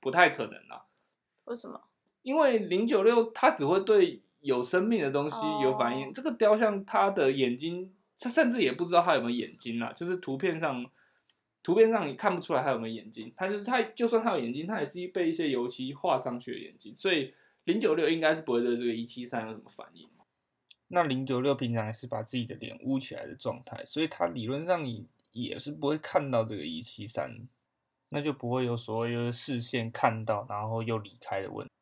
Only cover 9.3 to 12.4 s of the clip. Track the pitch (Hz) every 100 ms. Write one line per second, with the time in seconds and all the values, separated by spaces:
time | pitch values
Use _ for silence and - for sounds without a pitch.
9.3 | 120 104 - 123 117 117 - 175 180 -
10.3 | 135 185 160 156 127 123 _ _ _ _
11.3 | _ _ _ - 196 220 226 151 135 208
12.3 | 175